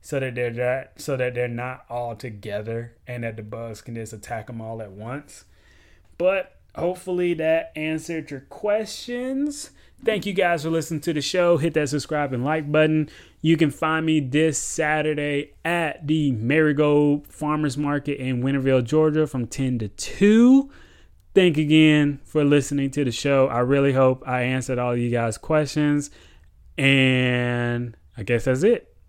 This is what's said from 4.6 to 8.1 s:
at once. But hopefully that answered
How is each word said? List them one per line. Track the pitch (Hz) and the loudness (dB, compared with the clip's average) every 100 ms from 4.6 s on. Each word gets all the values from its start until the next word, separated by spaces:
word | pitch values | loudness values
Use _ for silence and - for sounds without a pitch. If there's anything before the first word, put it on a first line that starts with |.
| 113 113 | -10 -10
at | 107 | -12
once. | 98 113 135 147 - _ _ _ _ _ _ _ - | -14 -10 -12 -12 -20 _ _ _ _ _ _ _ -2
But | 180 190 185 _ _ - | 0 0 -4 _ _ -6
hopefully | 175 180 - 180 175 165 | -4 -4 -6 -2 -2 0
that | 160 165 - - | 2 2 0 -8
answered | 156 156 156 | -4 -4 -6